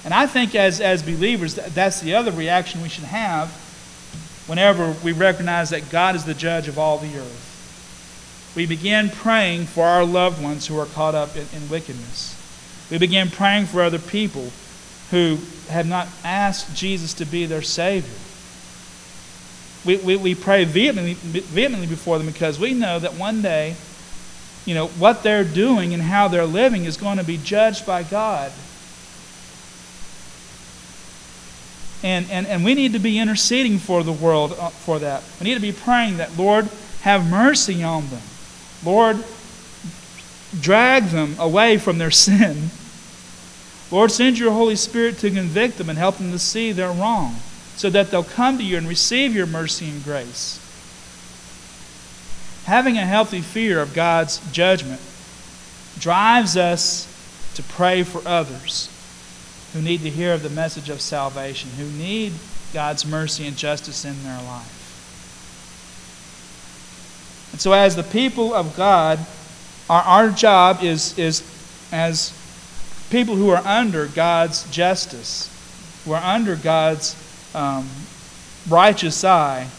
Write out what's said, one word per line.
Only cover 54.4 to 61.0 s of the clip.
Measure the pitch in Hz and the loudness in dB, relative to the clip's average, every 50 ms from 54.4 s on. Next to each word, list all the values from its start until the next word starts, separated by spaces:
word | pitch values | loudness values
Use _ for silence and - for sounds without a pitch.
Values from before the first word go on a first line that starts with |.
| - 160 | -8 -8
judgment | 131 170 175 185 190 185 135 131 131 127 - - - - - - - - - - - - - - - - - - - - | 0 2 4 4 4 2 0 -8 -10 -10 -12 -16 -18 -18 -18 -18 -18 -18 -18 -18 -18 -20 -20 -20 -20 -20 -20 -16 -12 -6
drives | - 165 175 185 208 226 233 247 226 180 160 180 | -2 2 2 4 6 6 6 6 4 4 2 2
us | 175 175 175 165 - - - - - - - - - - - - - - - | 2 2 2 0 0 -2 -2 -4 -8 -12 -16 -18 -18 -18 -10 -4 -4 -4 -4
to | - | -4
pray | - - - - 180 180 185 185 | -8 -8 -2 2 2 4 4 2
for | 180 180 180 170 - 175 | 0 -2 -4 -8 -4 0
others | 175 170 156 135 127 127 135 - - - - - - - - - - - - - - - - - - - - - | 0 0 0 -2 -8 -10 -8 -8 -8 -6 -8 -10 -14 -18 -18 -18 -18 -18 -18 -20 -18 -18 -18 -18 -18 -18 -18 -10
who | - 160 | -6 -6
need | 156 165 175 165 | -2 0 -2 -2
to | 156 156 | -2 -4
hear | 143 160 175 175 170 | -4 -2 0 0 0
of | 160 | 0
the | 151 147 | -2 -6
message | 143 156 160 160 - 160 139 147 | -4 -2 -4 -4 -4 -8 -10 -10
of | 147 131 | -8 -8